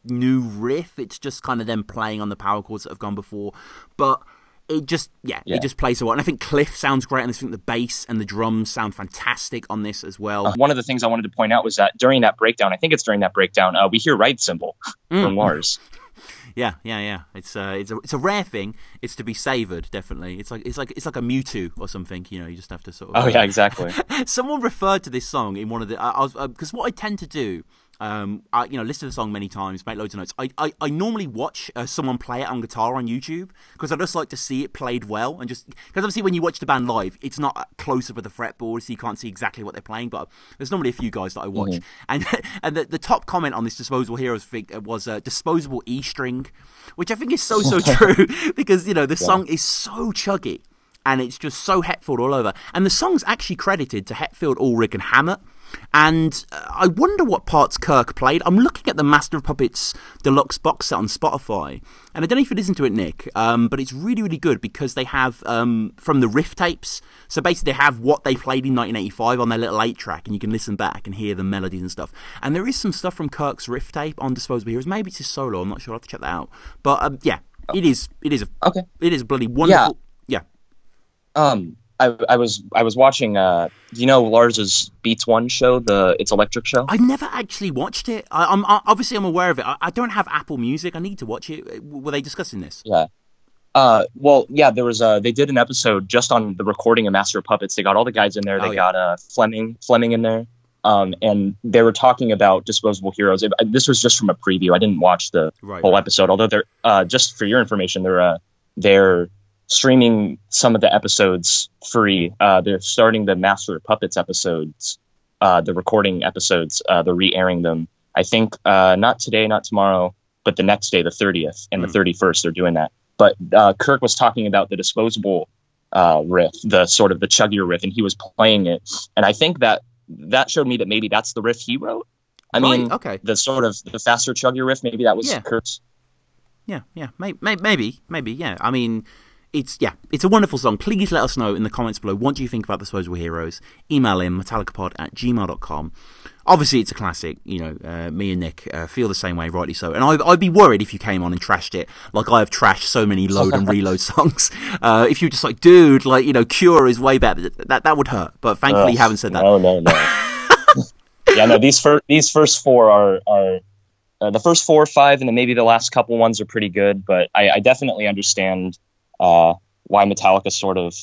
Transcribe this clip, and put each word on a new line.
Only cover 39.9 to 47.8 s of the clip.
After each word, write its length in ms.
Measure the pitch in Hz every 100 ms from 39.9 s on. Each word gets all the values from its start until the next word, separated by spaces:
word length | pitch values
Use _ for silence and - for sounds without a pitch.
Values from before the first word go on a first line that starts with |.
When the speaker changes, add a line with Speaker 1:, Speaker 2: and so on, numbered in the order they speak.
| 113 120
Speaker 1:
But 220 | 104 - _ _ -
there's 140 | 131
normally 200 | 190 131
a 20 |
few 180 | - 117
guys 220 | 104 92
that 80 | -
I 60 | 98
watch, 240 | 95 98
Speaker 2:
Mm-hmm. 340 | 87 - - -
Speaker 1:
and, 180 | 139 - 233
<laughs> 200 | - -
and 140 | 160 156
the, 80 | 151
the 120 | 165
top 260 | - 208 -
comment 280 | 180 151
on 120 | 110 117
this 100 | -
Disposable 400 | 117 131 113 117
Heroes 300 | 127 113 -
thing, 220 | 117 101
uh, 60 | 104
was, 260 | 107 113 120
uh, 140 | 107
"Disposable 640 | - - - 170 143 127 -
E 160 | 127
string," 440 | 135 - 127 127 127 - - _ - -
which 160 | 175
I 40 | 220
think 180 | 247
is 100 | 330
so, 180 | - 214
so 180 | 165
Speaker 2:
<laughs> 160 | 180